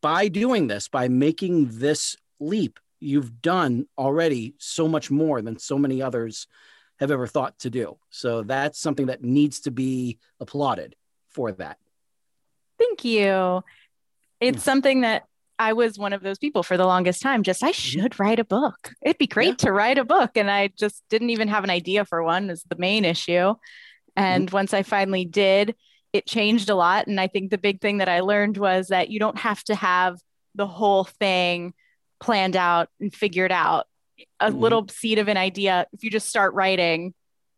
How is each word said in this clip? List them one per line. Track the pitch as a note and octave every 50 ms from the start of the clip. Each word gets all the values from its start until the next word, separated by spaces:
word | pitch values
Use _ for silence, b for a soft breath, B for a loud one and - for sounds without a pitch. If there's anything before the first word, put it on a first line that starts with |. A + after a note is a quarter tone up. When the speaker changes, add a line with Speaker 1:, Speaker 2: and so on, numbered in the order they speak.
Speaker 1:
by | - D3+ D#3+ F3+ G#3 G#3
doing | D#3 G3+ A#3 B3+ B3 G#3 D#3 A2+
this, | G2+ G2+ - -
by | - C3 B2+ B2
making | B2+ B2+ C#3 D#3+ E3 - G3 F3+ F3 E3 C#3+ A#2+ A2+ A2+
this | C3 D3 D3+ - - - - - _ _ _ -
leap, | D3 D#3 G3+ A3 E3+ A2+ - - _ _ _ -
you've | D#3+ C#3+ C#3 D3 C3 A#2 A#2 A#2
done | - E3 F3+ F#3 E3 C3 A#2+ A#2 - - - -
already | C3 C3+ C#3+ E3 E3 D#3+ C#3 A#2+ A2 B2 - -
so | - - - E3 D#3+
much | D#3+ D#3+ D3+ - -
more | C#3 D3 D#3+ D#3 C#3+ A#2+
than | G#2+ A2+ A2+ -
so | - - C#3+ C#3
many | C#3+ C3+ C3 B2+
others | C3 C3 A#2+ A#2+ A#2 A2+ G#2+ - - - b b b b b b b b b b
have | C#3 C#3
ever | D3 B2+ B2
thought | A2 - D3+ C3 C3+ - -
to | - B2
do. | A2+ B2+ G#2+ D#2 - _ _ _
So | - - - A#2+ A#2 A2+ G#2+
that's | G#2 C3 C#3 C#3+ D3+ - -
something | - D#3+ C#3+ - C3+
that | B2+ B2+ - -
needs | A#2+ C3 D3 D3 D3 B2+ -
to | - C#3+
be | A#2+ B2+ C3 C3 C3 B2+ B2+ A#2+ A2+ _ _ _ _ -
applauded | B2 - - C#3+ C#3+ C3 A2 F2+ C#2 A1 - _ _ _ _ _ _ _
for | - D3+ B2 A2
that. | F#2+ F#2+ F2 D2 F2+ _ _ _ _ _ _ _ _ _ _ _ _ _ _ _ _ _ _ _ _ -
Speaker 2:
Thank | A4+ B4 G4+ - -
you. | A#3+ A3+ G#3 G3+ G3 F#3+ F#3+ F#3 F3+ F3+ F#3 - b b b b b b _ _ _ _ _ _ _ _ -
It's | A#3+ B3+ - -
Speaker 1:
Yeah. |
Speaker 2:
something | - C#4 C4+ C4+ C4 C4+ C4+ C4
that | B3 A3+ A3 - - _ _ _ _ _ _ -
I | A3+ A3
was | A3 A#3 A#3+ A3+ G#3+ G3+
one | G3+ G3
of | G3+ G3
those | F#3 G3 G3 -
people | C#4+ D4+ D4 G3
for | F3 - F#3
the | F3+ F#3
longest | F#3 F3+ F#3 F3+ F3+ F3+ -
time, | - C4+ C4+ A3+
just, | G3+ F#3+ F#3 -
"I | B3 D#4
Speaker 1:
Mm-hmm. | F#4 - - - B2+ E3
Speaker 2:
should | G3+ B3 - -
write | G3 G#3 A3+ A3+
a | A3+
book. | - F#3+ A#3 D4 B3 - - - - - -
It'd | - D4 E4 -
be | C#4+
great | - - G#3 B3+ F#4+ B3 -
Speaker 1:
Yeah. | -
Speaker 2:
to | G#3+
write | F#3+ G3+ G#3 A#3+ C#4 C#4
a | C4
book." | A#3 E4 F#4+ - G#3 -
And | A3 G3+ G3+
I | G3+ G3+ G3+ G3 -
just | - G#3+ G#3 - - _ -
didn't | A3 A3 A#3+ A#3+
even | A#3 G#3+ A3 G3+
have | G#3 G#3 F#3+
an | G3+
idea | F3+ F3 E3+ F3+ F#3+ G#3 G3+
for | - F3 E3+
one | E3 E3 E3+ F#3 G3+ F#3+
is | E3+ D#3 -
the | - F3 E3
main | F3 F#3 G#3 A3 G3+
issue. | E3 E3+ - - - F3 F3 F3+ G3 A3+ - B B B B B B B B B B -
And | F#3+ G3 F#3 F#3 F#3 F#3+ F3
Speaker 1:
Mm-hmm. | F#3+
Speaker 2:
once | G3+ G3 - A3
I | G3
finally | F#3+ - G#3 G3 G3 F#3+ F#3+ F#3 F3+
did, | E3+ D#3+ G3+ G3 F#3+ F#3+ G3+ G#3 G#3+ A3+ b b b b b b _
it | - G3 -
changed | - - A3+ G#3 G#3 A3+ A#3 G3 G3+
a | G3+
lot. | F#3 E3+ F3 F#3+ G#3 - -
And | G3+ G3
I | F#3+
think | F#3 - G3+ F#3+ F#3
the | G#3+ F#3+
big | F#3 G3+ G3 F#3+
thing | - G3+ G3+ G3+
that | F#3+ F#3
I | F3 F3
learned | F#3 G3 G#3 G#3 G#3 G#3 G3+ G3
was | G3+ F#3+ F#3 F#3 F#3 F#3
that | F#3+ F3+ E3+ -
you | G#3+ G#3
don't | G#3+ G#3+ - G#3
have | - A3+ G3+ - -
to | - G#3
have | G3 G#3+ F#3 F3+ F3+ F#3 F#3 F3+ F3+ _ _ _ _ _ _ -
the | G3+ G3+
whole | G3 E3+ F3+ G#3+ G3+ G3 F#3+ F#3
thing | - - - G#3 G3 F#3 F#3 F3+ F3 F3 F3 F3 F3+ - _ _ _ _ _ _ _ _ -
planned | - - A3+ G3 F#3+ F#3+ F#3
out | F#3 F3+ F3 F3 E3+ E3+ - _ -
and | G3 G3+
figured | - - G#3 G3+ E3+ F3+ F#3 F3+
out. | F#3 F3 D#3+ E3+ D#3+ D3+ - _ _ _ _ _ _ _ - _ _ -
A | - -
Speaker 1:
Mm-hmm. | - C3+
Speaker 2:
little | A3+ A3+ A#3 A3+ G#3 G3+
seed | - - - A3+ A3 G#3+
of | G#3 G#3
an | G#3
idea, | F#3+ F#3 F#3+ F3+ G3+ G3 F#3+ F#3 F3+ F3 -
if | - G3+ -
you | A3+
just | G3+ A3 - -
start | - A3 G3 F#3+ -
writing, | G3 F#3+ F#3+ F#3+ F3+ F3 E3+ E3 E3 F3 F#3 - _ _ _ _ _ _ _ _